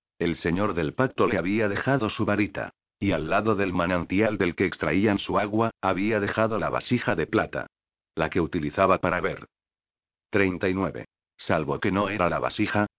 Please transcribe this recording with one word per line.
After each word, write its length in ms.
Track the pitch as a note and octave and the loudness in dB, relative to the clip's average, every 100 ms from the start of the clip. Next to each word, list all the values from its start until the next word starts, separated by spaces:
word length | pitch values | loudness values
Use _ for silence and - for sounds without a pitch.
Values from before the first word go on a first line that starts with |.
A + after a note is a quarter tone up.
| _ - | _ -4
El 200 | E2+ D#2+ | -4 -2
señor 360 | F2 F2 G#2 | -2 0 0
del 200 | E2+ D2 | 0 -2
pacto 340 | D#2 B2+ - G2+ | 0 -2 2 0
le 100 | G2 | 0
había 300 | F2 G#2+ G#2 | 0 0 0
dejado 420 | G2 B2+ C#3 G#2+ | 0 0 0 0
su 160 | - G#2 | -2 0
varita. 460 | G2+ G2 - - - _ _ | 0 0 -4 -10 -12 _ _
Y 120 | G2+ | 0
al 180 | D#2+ D#2 | 0 0
lado 260 | G2 A2 G2 | 0 2 2
del 180 | G2 | 0
manantial 640 | F2 F2 F2+ E2 F#2 A2 G2+ | 0 0 0 0 2 2 2
del 180 | F2+ - | -2 0
que 100 | F#2 | -2
extraían 540 | - D#2+ F2+ G#2+ G2 | 0 0 2 2 0
su 180 | - F#2 | 0 -2
agua, 340 | G#2 G#2+ A2+ - | 0 0 -2 0
había 400 | F#2+ F#2 G#2+ G#2+ | -2 0 0 0
dejado 380 | G2+ G#2+ A2 G#2+ | 0 0 0 0
la 100 | D2+ | -2
vasija 460 | B1+ - B2 - E2+ | -2 -2 -2 0 -2
de 120 | D2+ | 0
plata. 400 | G#2+ D#2+ C2+ - _ _ _ _ E2 | 0 0 -6 -10 _ _ _ _ -4
La 140 | D#2 | -2
que 100 | F#2 | 0
utilizaba 600 | D2+ F2 D2 - F#2+ F2+ | 0 -2 -2 2 4 4
para 200 | F2 F2 | 2 0
ver. 260 | F2 C#2+ - _ _ _ _ _ _ _ _ | -2 -6 -12 _ _ _ _ _ _ _ _
Treinta 400 | G2+ F#2+ F2+ F#2+ | 2 2 2 -2
y 40 | |
nueve. 320 | F#2+ E2+ - - _ _ - | 0 -2 -4 -12 _ _ -8
Salvo 420 | - E2+ C#2+ C#2+ | -2 0 0 -2
que 120 | G#2 | 0
no 160 | F#2+ G2 | 0 0
era 220 | G2+ E2+ | 0 0
la 100 | D2 | 0
vasija, 460 | B1 - G#2 G#2 G#2 | -2 -2 0 0 0